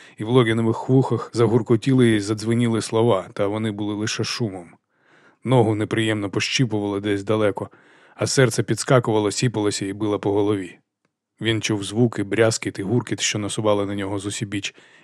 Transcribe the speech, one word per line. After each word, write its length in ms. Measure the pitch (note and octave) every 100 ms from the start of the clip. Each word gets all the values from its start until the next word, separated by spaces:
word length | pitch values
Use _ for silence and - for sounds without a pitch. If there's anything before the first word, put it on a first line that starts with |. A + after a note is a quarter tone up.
| - -
і 80 |
в 40 | A2
Логінових 600 | B2+ A2+ A2+ A2+ A2 -
вухах 420 | C3 B2+ A2+ -
загуркотіли 760 | A2+ A2+ A#2 G#2+ A2 C3+ C3 A#2
і 100 | G#2+
задзвеніли 600 | G2+ G#2+ G#2+ A#2 A#2+ A2+
слова, 460 | - A2 A#2 F#2+ -
та 140 | - G2+
вони 240 | A2 A2
були 240 | G#2 G#2
лише 300 | G#2 G#2+ -
шумом. 460 | A2 - A2+ F#2+ E2 - _ _ _ _ _ _
Ногу 300 | A#2+ B2+ A2
неприємно 560 | G#2 G#2 A2 A2 G#2+ G2
пощіпувало 680 | G#2+ - - A#2+ G#2+ G2+ G2+
десь 220 | G#2 G2+
далеко, 480 | G2+ G#2+ G#2 F#2+ G2+ - _ _ _
а 120 | - A2
серце 360 | - B2+ -
підскакувало, 680 | A2 A2+ - C3 A#2 G#2+ G#2
сіпалося 560 | - B2+ A2+ G#2 - G2
і 60 |
било 260 | G2+ G#2+ G2+
по 140 | G#2
голові. 460 | G2+ G2+ G2+ F2+ - _ _ _ _ _ -
Він 220 | G#2+ A2
чув 220 | - G#2+
звуки, 380 | G2 G#2 A#2+ G#2+
брязкіт 560 | G2 A2 A2+ - G2+ -
і 40 |
гуркіт, 380 | G2 A#2+ A2 G#2+
що 180 | - G#2+
насували 480 | G2+ - G#2+ G2+ G2
на 80 |
нього 240 | G2+ G2 G2+
зусібіч, 560 | G2+ G2 G#2 G2+ - - - _